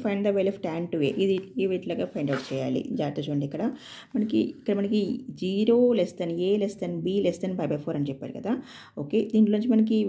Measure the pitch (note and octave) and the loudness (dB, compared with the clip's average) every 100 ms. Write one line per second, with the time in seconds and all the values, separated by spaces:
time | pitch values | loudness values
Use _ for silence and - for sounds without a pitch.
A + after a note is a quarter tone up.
0 | G#3+ G3+ G#3 G3 F#3+ G3+ F3 E3 E3+ E3 | 0 0 2 2 0 -2 -4 -4 -2 0
1 | C#3 - F#3+ F#3+ - - F#3+ F3+ F3+ E3 | 0 2 2 0 -2 -2 0 -2 -4 -4
2 | - G#3 C#3+ C3 - C3+ C3 B2+ - - | -4 -2 -2 -2 -2 -4 -2 -2 -2 -4
3 | D3 C#3+ D3 C#3+ C#3+ D3+ A3 C4+ - - | -4 -4 -4 -2 -2 -2 -4 -4 -14 -18
4 | - A3 A3 - - - - G3+ G3+ G#3+ | -6 -2 0 2 0 -2 -2 0 2 0
5 | F#3+ - - D3 F#3 G3 G#3+ A#3 B3 A3 | 0 -4 -8 -6 -2 2 4 6 6 4
6 | E3+ - F3 E3+ F#3 G#3 A3 - F3+ E3+ | 2 -2 -4 0 2 2 0 -2 -6 -2
7 | F3 G3 F3 E3+ F#3 F#3 D3 D3 E3 D3+ | 0 2 0 0 -4 -2 -2 -2 -2 -2
8 | C#3+ C3+ - - G3 B3+ - - - - | -2 -4 -8 -6 -4 -4 -6 -18 -16 -10
9 | C#3+ A3 - G#3+ G#3 G#3 A#3 A3 A3 A3 | -2 0 2 4 6 4 4 4 4 4